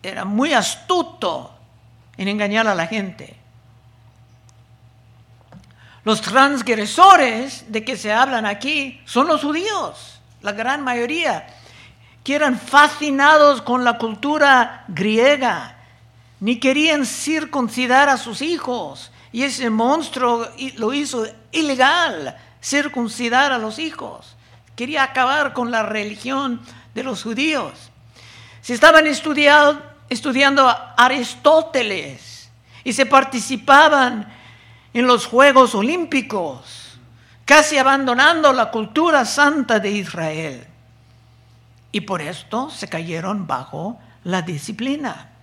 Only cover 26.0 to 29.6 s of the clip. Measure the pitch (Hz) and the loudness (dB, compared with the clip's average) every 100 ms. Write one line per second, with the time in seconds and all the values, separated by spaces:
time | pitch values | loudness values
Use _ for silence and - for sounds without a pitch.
26 | 208 208 247 269 269 233 - - - 220 | -8 -10 -8 -6 -6 -8 -12 -20 -14 -10
27 | 262 202 220 226 311 294 165 - - _ | -8 -8 -8 -4 -2 -2 -6 -12 -20 _
28 | - - - - - - - 240 294 311 | -20 -20 -20 -20 -20 -20 -8 4 6 6
29 | 311 285 311 294 294 294 | 4 -2 -4 2 6 6